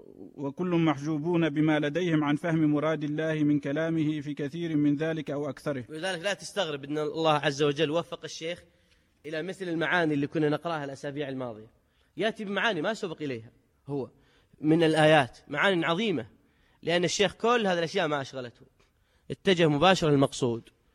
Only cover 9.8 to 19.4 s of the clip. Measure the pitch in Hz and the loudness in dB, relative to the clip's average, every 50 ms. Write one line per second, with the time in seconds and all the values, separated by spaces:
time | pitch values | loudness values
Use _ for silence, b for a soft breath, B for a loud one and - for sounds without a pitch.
9.8 | 156 139 170 180 165 151 151 143 147 139 - 165 151 147 151 147 - 170 165 151 | 0 2 2 4 4 4 2 2 0 0 0 2 2 2 2 0 -2 -4 -4 -4
10.8 | 143 139 135 - - 143 139 147 143 135 135 131 127 120 107 107 110 - _ _ | -6 -8 -10 -10 -10 -8 -6 -6 -6 -6 -6 -6 -6 -8 -10 -12 -16 -20 _ _
11.8 | _ _ _ _ _ _ - 143 196 226 220 - 220 190 202 190 202 226 196 156 | _ _ _ _ _ _ -6 -4 -2 -2 -2 -4 -6 -4 -2 0 0 0 0 0
12.8 | 160 208 220 - 208 170 160 - 151 139 123 113 113 113 - _ _ _ _ _ | -2 -2 -4 -4 -6 -8 -8 -8 -8 -8 -8 -8 -12 -16 -20 _ _ _ _ _
13.8 | _ 139 143 139 117 - _ b b b b b b b b b - 156 160 170 | _ -8 -6 -6 -6 -8 _ b b b b b b b b b 2 4 4 6
14.8 | 165 156 156 156 156 156 156 147 127 - - - - - 147 147 175 196 190 165 | 4 4 4 6 6 8 8 6 4 2 -4 -14 -14 -8 -2 0 2 2 2 2
15.8 | 160 160 170 180 233 214 165 120 107 - _ _ b b b b b b b b | 0 0 0 0 -2 -2 -2 -4 -4 -8 _ _ b b b b b b b b
16.8 | b 160 170 180 175 160 - - 202 175 - - - 233 247 240 208 190 180 170 | b -2 0 0 0 0 2 2 0 0 0 0 0 2 2 2 2 2 0 0
17.8 | 165 156 180 196 170 151 151 139 131 - 135 131 123 117 - - 135 _ _ _ | -2 -2 0 0 0 0 0 -2 -4 -6 -10 -12 -12 -12 -14 -20 -20 _ _ _
18.8 | _ _ _ _ _ _ _ _ _ - 135 - | _ _ _ _ _ _ _ _ _ -14 -10 -2